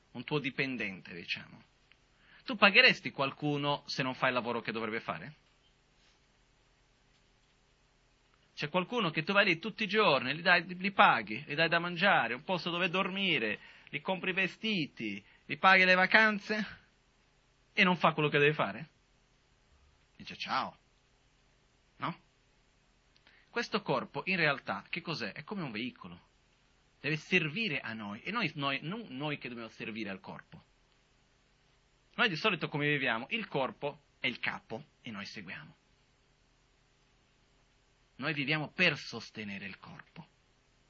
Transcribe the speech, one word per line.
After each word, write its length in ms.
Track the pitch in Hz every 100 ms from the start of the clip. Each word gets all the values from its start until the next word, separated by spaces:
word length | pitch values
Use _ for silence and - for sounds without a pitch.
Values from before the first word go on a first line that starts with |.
| _
Un 120 | 120
tuo 160 | - 151
dipendente, 760 | 135 127 135 123 104 92 -
diciamo. 480 | 87 92 - - - - _ _ _ _ _ _ -
Tu 120 | - 240
pagheresti 560 | 202 208 254 180 127
qualcuno 720 | - 139 - 151 143 143 143 -
se 160 | -
non 120 | 131
fa 120 | 127 143
il 60 |
lavoro 280 | 127 113 117
che 120 | 110
dovrebbe 260 | 113 110 110
fare? 360 | - 85 127 - _ _ _ _ _ _ _ _ _ _ _ _ _ _ _ _ _ _ _ _ _ _ _ _ _ _ _ _ _ _ _
C'è 140 | - 147
qualcuno 420 | 180 180 240 180
che 120 | 156
tu 100 | 156
vai 120 | 202
lì 140 | 208 165
tutti 240 | 226 -
i 40 | 214
giorni, 460 | 214 202 135 123
gli 80 | 151
dai, 220 | 175 175 175
li 240 | 180 196
paghi, 540 | 196 190 123 101 107 147
gli 80 |
dai 140 | 147 165
da 100 | 170
mangiare, 560 | 175 175 196 165 117
un 80 | 123
posto 280 | - 180 175
dove 180 | 170 185
dormire, 720 | 185 190 190 196 143 110 101 - - -
gli 100 | 147
compri 300 | - 185 185
i 40 |
vestiti, 920 | 185 185 - 220 202 139 - 110 101 - -
gli 120 | - 139
paghi 280 | 190 185
le 100 | 185
vacanze 840 | 185 185 220 220 202 - 214 196 - _ _ _ _ _ _ _ _ _
e 120 | -
non 120 | 185 175
fa 160 | 180
quello 160 | 156 147
che 100 | 147
deve 160 | 143
fare? 340 | 156 131 104 160 _ _ _ _ _ _ _ _ _ _ _ _ -
Dice 200 | - 95
ciao. 400 | 95 127 101 - _ _ _ _ _ _ _ _ _ _ _ -
No? 220 | 135 190 _ _ _ _ _ _ _ _ _ _ _ - _
Questo 320 | - 233 214
corpo 400 | - 131 - 143
in 120 | 175 190
realtà 480 | 156 135 - 101 -
che 140 | 175
cos'è? 300 | 170 131 107
È 120 | 113
come 180 | 151 208
un 80 | 147
veicolo. 580 | 107 123 - 90 87 _ _ _ _ _ _ _ _
Deve 180 | 135 156
servire 640 | - 185 156 170 220 135
a 120 | 117
noi. 300 | 110 104 104
E 80 | -
noi, 200 | 226 170
noi, 260 | 151 139 135
non 240 | 147 220 202
noi 280 | 131 151 143
che 100 | 127
dobbiamo 200 | 120 113
servire 380 | - 117 110 101
al 120 | 95
corpo. 440 | - 85 - - - _ _ _ _ _ _ _ _ _ _ _ _ _ _
Noi 140 | - 233
di 80 | 151
solito 320 | 220 165 156
come 200 | 147 147
viviamo? 380 | 147 131 113 123
Il 180 | 226 202
corpo 540 | 147 123 107 143 - _ _
è 80 | 131
il 120 | 117
capo 460 | - 98 - 113 - _
e 80 | 120
noi 140 | 101
seguiamo. 520 | 98 - 95 80 76 - _ _ _ _ _ _ _ _ _ _ _ _ _ _ _ _ _ _ _ _ _ _ _ -
Noi 180 | 139
viviamo 340 | 147 135 156 147
per 300 | - 175 139
sostenere 680 | - 117 - 110 104 98 98
il 120 | -
corpo. 480 | - - - - - _ _ _ _ _